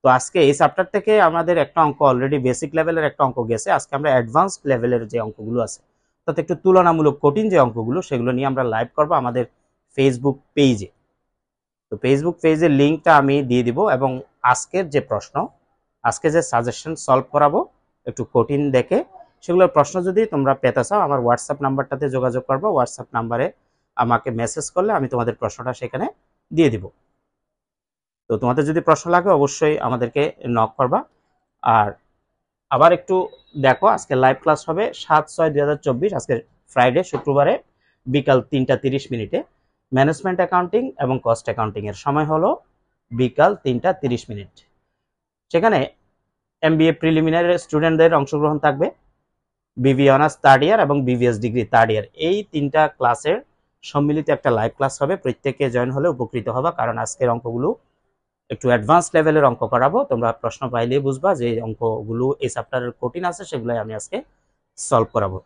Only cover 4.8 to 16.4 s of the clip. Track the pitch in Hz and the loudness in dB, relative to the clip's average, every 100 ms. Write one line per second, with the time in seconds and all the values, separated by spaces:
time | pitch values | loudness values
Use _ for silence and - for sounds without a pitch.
4.8 | 123 120 110 117 110 - 110 120 110 - | 0 -2 -4 -6 -8 -10 -6 -4 -4 -8
5.8 | _ _ _ _ - 160 143 165 190 185 | _ _ _ _ -6 -6 -4 -2 4 6
6.8 | 175 160 151 143 143 175 220 180 123 113 | 6 4 2 2 0 0 2 4 2 0
7.8 | 113 156 175 131 120 127 135 131 123 110 | -4 -4 -4 -4 -2 -2 -2 -2 -2 -2
8.8 | 120 - 151 160 123 120 117 _ _ _ | -4 -2 0 0 0 -4 -6 _ _ _
9.8 | _ - 135 123 135 131 _ - 139 110 | _ 0 0 2 -2 -4 _ 2 2 2
10.8 | 95 _ _ _ _ _ _ _ _ _ | -6 _ _ _ _ _ _ _ _ _
11.8 | _ 107 127 139 165 170 160 156 165 139 | _ -6 0 0 0 0 0 2 4 4
12.8 | 143 156 175 151 139 143 131 123 120 127 | 4 2 4 4 4 0 2 0 2 0
13.8 | 208 131 135 127 - _ 127 127 - 180 | 0 0 -2 -4 -12 _ 0 0 -2 -6
14.8 | 175 139 - 104 - - 220 _ _ _ | -2 -2 -2 -6 -6 -8 -8 _ _ _
15.8 | _ _ 117 - 160 160 | _ _ -4 -2 0 0